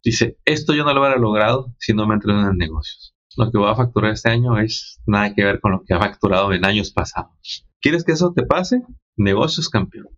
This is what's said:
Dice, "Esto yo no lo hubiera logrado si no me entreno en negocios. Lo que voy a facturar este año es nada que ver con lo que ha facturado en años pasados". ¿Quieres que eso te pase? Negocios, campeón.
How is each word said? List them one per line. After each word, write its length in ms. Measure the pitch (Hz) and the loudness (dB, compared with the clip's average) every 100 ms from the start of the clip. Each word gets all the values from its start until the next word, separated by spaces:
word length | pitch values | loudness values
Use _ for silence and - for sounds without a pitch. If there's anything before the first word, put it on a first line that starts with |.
Dice, 320 | 113 113 110 - | 0 0 -2 -2
"Esto 300 | - 151 - | -2 0 0
yo 80 | 151 | 0
no 100 | 147 | 2
lo 80 | 139 | 2
hubiera 160 | 139 131 | 2 2
logrado 600 | 110 107 107 127 123 - | 2 2 2 0 -4 -10
si 160 | - | -2
no 140 | 110 107 | 0 2
me 60 | |
entreno 360 | 107 101 104 101 | 0 2 2 2
en 60 | 90 | 0
negocios. 580 | 80 78 - - - _ _ - | -2 -6 -10 -18 -20 _ _ -2
Lo 160 | 113 | 0
que 60 | 110 | 2
voy 120 | 104 | 0
a 60 | 113 | 0
facturar 340 | 123 107 107 | 0 0 -2
este 200 | 107 113 | 0 0
año 280 | 117 123 110 | 2 2 0
es 420 | 107 - - - - | 0 -4 -12 -8 0
nada 260 | 101 104 | 0 0
que 120 | 104 | 2
ver 160 | 101 95 | 0 2
con 100 | 104 | 0
lo 140 | 95 | -2
que 100 | - | -2
ha 60 | 87 | 0
facturado 520 | 104 - 98 92 98 | 0 -2 0 2 2
en 120 | 92 | 0
años 260 | 95 104 98 | 2 0 -2
pasados". 760 | - 82 87 - _ - - _ _ | -4 -6 -8 -12 _ -16 -16 _ _
¿Quieres 220 | 143 170 | 0 0
que 80 | 165 | 0
eso 220 | 160 175 | 0 0
te 100 | 175 | 0
pase? 380 | 120 156 185 254 247 - _ - | 0 -2 0 -4 -4 -20 _ -2
Negocios, 520 | 101 98 156 160 - | 2 2 0 -2 -2
campeón. 400 | 107 92 - - | -2 -2 -8 -20